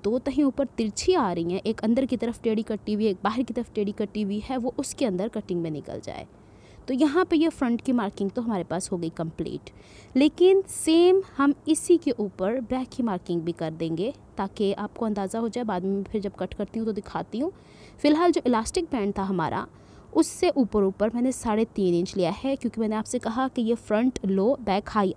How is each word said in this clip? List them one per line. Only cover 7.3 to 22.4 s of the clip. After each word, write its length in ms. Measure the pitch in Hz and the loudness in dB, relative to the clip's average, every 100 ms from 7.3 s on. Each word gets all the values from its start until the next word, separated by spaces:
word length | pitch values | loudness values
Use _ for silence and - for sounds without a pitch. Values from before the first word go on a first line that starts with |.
| 330 | 4
ये 120 | 320 | 2
फ्रंट 320 | - 254 233 | 2 0 0
की 100 | - | 0
मार्किंग 360 | 247 202 - 196 | 0 0 -4 -4
तो 100 | 247 | -4
हमारे 220 | 233 202 170 | -2 -2 -2
पास 240 | 170 - | -4 -4
हो 60 | 180 | -4
गई 120 | 160 | -4
कंप्लीट, 600 | - 165 - 160 - - - - - - 254 | -4 -8 -6 -8 -8 -12 -20 -20 -20 -6 2
लेकिन 460 | 294 - 359 392 381 | 2 6 6 6 2
सेम 540 | - - 330 349 381 381 - | -4 4 6 8 6 2 2
हम 160 | 285 285 - | 2 2 0
इसी 300 | 311 - 330 | 0 4 2
के 140 | 294 | 2
ऊपर 460 | - 208 - 185 247 | -2 -4 -2 -2 -2
बैक 260 | 226 254 254 | -2 -4 -4
की 140 | - | -4
मार्किंग 380 | 233 180 - 170 | -2 -2 -2 -2
भी 100 | 165 | -2
कर 180 | 165 165 | -4 -6
देंगे, 400 | 160 165 165 214 - - - | -4 -4 -2 -4 -6 -12 -6
ताकि 340 | 196 - 196 | -6 -2 0
आपको 320 | 196 208 - 226 | 0 -6 -4 -2
अंदाज़ा 340 | 208 190 226 | -2 -4 -2
हो 100 | 233 | -4
जाए। 140 | 247 220 | -4 -2
बाद 200 | 180 190 | -2 0
में 180 | 196 | -2
फिर 180 | 190 214 | -2 -4
जब 140 | 196 - | -4 -6
कट 180 | 185 | -8
करती 260 | - 202 226 | -6 -6 -4
हूँ 80 | 220 | -4
तो 60 | |
दिखाती 460 | 208 - 165 175 220 | -4 -6 -8 -6 -4
हूँ। 120 | 320 - - - - - | -4 -6 -18 -20 -20 0
फ़िलहाल 320 | 294 302 349 | 2 4 4
जो 100 | 349 277 | 2 2
इलास्टिक 400 | 226 226 370 339 | 0 0 -4 -2
बैंड 280 | 254 202 202 | -2 -2 -2
था 60 | 190 | -2
हमारा, 400 | 185 156 - - - - - - | 0 0 -2 -6 -12 -20 -20 -4
उससे 360 | 320 311 - 359 | 0 0 2 0
ऊपर 320 | 277 220 214 | 2 0 2
ऊपर 260 | 196 190 214 233 | 0 0 -2 0
मैंने 160 | 254 | -2
साढ़े 320 | 254 233 214 226 | -2 -2 0 0
तीन 300 | - 185 170 | 0 2 2
इंच 200 | 180 196 | 0 0
लिया 120 | 170 | -2
है, 220 | 196 | 0